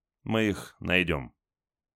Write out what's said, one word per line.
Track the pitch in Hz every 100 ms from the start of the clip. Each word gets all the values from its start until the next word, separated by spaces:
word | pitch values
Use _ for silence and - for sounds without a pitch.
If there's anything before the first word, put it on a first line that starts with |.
| _ _
Мы | - 110 110
их | 95 - -
найдём». | 87 90 85 76 62 - _ _ _ _ _